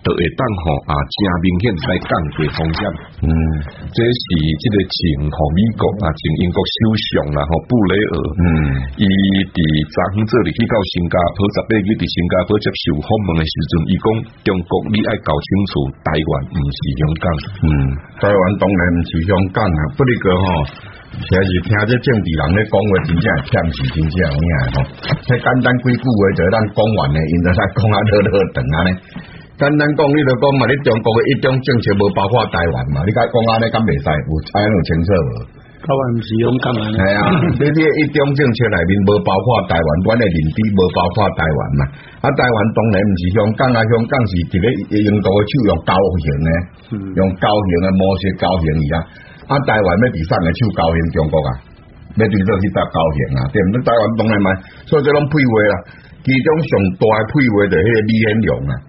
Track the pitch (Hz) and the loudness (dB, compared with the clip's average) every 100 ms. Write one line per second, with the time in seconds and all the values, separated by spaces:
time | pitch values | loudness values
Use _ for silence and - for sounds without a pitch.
0 | - - 85 - 127 98 82 69 - 73 | -2 0 -2 -2 -4 -2 -2 -2 -2 -4
1 | 71 - 98 87 90 90 117 87 82 92 | -4 -2 -2 0 0 0 -2 -2 -4 -4
2 | - 117 76 73 76 - 80 82 101 80 | -2 -4 -4 -4 -4 -2 -4 -4 -6 -8
3 | - - 76 80 80 78 73 - - - | -14 -6 0 0 0 -2 -6 -12 -8 0
4 | 117 120 - 85 78 78 123 101 - - | 0 0 -2 0 0 -2 0 0 -2 -2
5 | 90 71 76 76 76 80 113 107 85 - | -2 0 -4 -2 0 2 0 0 -2 -2
6 | 80 76 76 76 90 95 90 - 110 107 | -4 -4 -4 0 0 0 -2 0 2 0
7 | - 92 73 73 71 82 - 123 92 98 | -2 -2 -2 -2 0 -2 0 0 2 2
8 | 107 80 71 76 87 80 73 67 67 67 | 0 -2 -4 0 2 2 0 -2 -4 -2
9 | 101 98 98 98 95 - 78 76 76 - | 0 2 2 0 0 0 2 0 0 -2
10 | 95 101 110 123 90 - 113 113 90 - | -2 -2 0 0 0 0 0 0 -2 -4
11 | 85 90 87 - 101 - - 110 98 110 | -2 0 0 0 -2 -2 0 0 0 -2
12 | 82 - 85 92 90 104 - - - 76 | -2 -2 0 0 0 0 -2 -4 -4 -4
13 | - 110 95 80 80 - 78 85 80 90 | -2 -2 0 0 -2 -4 -2 -2 0 0
14 | 110 113 - - - 92 87 90 - 107 | 0 -2 -6 -6 -2 -2 -2 -4 0 -2
15 | 107 107 - 73 - 98 98 76 67 - | 0 -2 -2 -2 0 -2 0 -2 -4 -4
16 | - 78 78 73 65 82 71 69 - 64 | -4 -2 -2 -4 -4 -4 -4 -4 -6 -2
17 | 76 80 90 78 - - 80 73 67 67 | -2 0 -2 -4 -6 -2 0 2 0 -4
18 | - - 101 101 92 101 95 98 87 85 | -10 -2 2 4 2 2 0 2 2 0
19 | 85 82 87 92 95 117 104 78 76 69 | 0 -2 0 2 0 0 0 0 -2 0
20 | 127 120 95 90 95 82 71 - - - | 0 2 2 2 2 0 -4 -8 -20 -20
21 | - - - 92 98 90 90 104 107 123 | -16 -12 0 0 2 0 0 0 2 0
22 | 143 113 82 78 73 98 107 98 107 95 | 2 0 0 -2 0 0 2 0 2 0
23 | 82 85 107 78 - 98 85 65 67 78 | 0 0 0 -2 -2 -2 -2 -4 -4 -2
24 | 78 90 82 71 85 76 64 62 65 - | -2 0 -2 0 0 0 -2 -2 -4 -8
25 | - - - 123 123 127 123 123 123 117 | -6 -6 -2 0 0 2 2 0 0 0
26 | 131 110 98 92 85 113 107 - 110 104 | 0 2 2 2 0 0 0 0 0 0
27 | 69 76 78 85 90 90 98 - 107 101 | 0 0 0 0 2 0 0 0 0 2
28 | 107 104 104 98 95 - 64 78 90 92 | 2 2 4 2 0 -2 -2 0 0 -2
29 | - - - - - - 143 147 147 151 | -8 -18 -18 -20 -20 -2 0 2 2 2
30 | 147 151 135 123 139 139 113 139 131 113 | 2 2 2 2 2 2 2 2 2 2
31 | 117 113 113 120 131 131 131 123 101 101 | 2 2 2 0 0 0 2 0 2 2
32 | 101 95 98 120 101 87 85 64 64 69 | 2 2 0 0 0 0 -2 -2 -2 -2
33 | 90 113 117 120 113 113 113 113 113 - | 0 0 2 2 2 0 0 0 0 0
34 | 90 76 67 78 - 101 104 101 76 82 | 0 -2 -2 -4 -2 0 2 2 0 0
35 | 85 95 67 57 - - - - 160 139 | 2 2 0 -6 -12 -18 -20 -14 -4 -2
36 | 127 117 104 110 117 127 127 113 107 107 | 0 -2 -2 0 0 0 0 -2 -2 0
37 | 95 104 104 175 170 120 147 151 156 139 | 2 2 2 2 2 2 2 2 2 2
38 | 151 151 143 139 135 110 113 98 85 98 | 0 2 2 2 0 2 0 0 2 2
39 | 98 104 95 95 101 110 92 82 80 78 | 4 2 2 0 2 0 0 -2 0 0
40 | 92 113 107 82 78 78 110 98 90 92 | 2 2 2 0 -2 -2 0 2 2 2
41 | 90 98 98 - 80 71 50 69 69 - | -2 0 0 0 -2 -2 -2 -2 -2 -6
42 | - - 135 135 123 113 110 110 110 95 | -20 -4 -2 0 0 2 0 0 2 2
43 | 104 90 90 107 107 107 131 120 110 117 | 2 0 0 0 0 0 0 2 2 2
44 | 113 139 107 90 82 92 107 101 95 104 | 0 0 0 -2 -2 0 0 -2 -2 0
45 | 104 104 95 98 104 143 104 87 - 92 | 2 2 2 2 2 0 2 0 0 2
46 | 95 87 73 71 80 82 85 - - 104 | 2 0 -2 -2 0 -2 -4 -14 -12 -10
47 | 98 92 95 92 113 104 98 87 95 95 | -6 0 0 0 0 2 2 0 2 2
48 | 95 95 98 - 92 90 80 78 73 82 | 2 0 -2 -2 0 0 0 0 -2 -2
49 | 80 - - - - 139 135 110 98 87 | -6 -16 -20 -20 -4 -2 0 0 2 2
50 | 127 80 80 104 82 80 113 90 82 82 | 0 -2 -2 0 0 0 -2 0 0 0
51 | 82 80 76 78 67 64 - - - - | 0 -2 0 0 -2 -6 -12 -20 -20 -20
52 | - - 107 101 95 98 101 95 85 - | -8 0 0 2 0 0 0 -2 -2 0
53 | 82 73 65 67 67 104 92 120 131 117 | 0 0 -2 -2 -2 0 0 0 2 2
54 | 107 110 110 104 95 95 - - - 156 | 2 0 0 2 0 -2 -6 -20 0 2
55 | 139 147 147 151 131 110 104 101 - - | 2 2 2 2 2 4 2 0 -6 -20
56 | - - - 131 156 156 156 104 95 - | -20 -8 -2 0 2 0 0 0 0 2
57 | 113 110 107 151 127 101 101 90 104 113 | 2 4 2 0 2 2 2 2 2 2
58 | 107 113 110 110 95 62 69 62 | 2 0 2 2 0 -2 -4 -6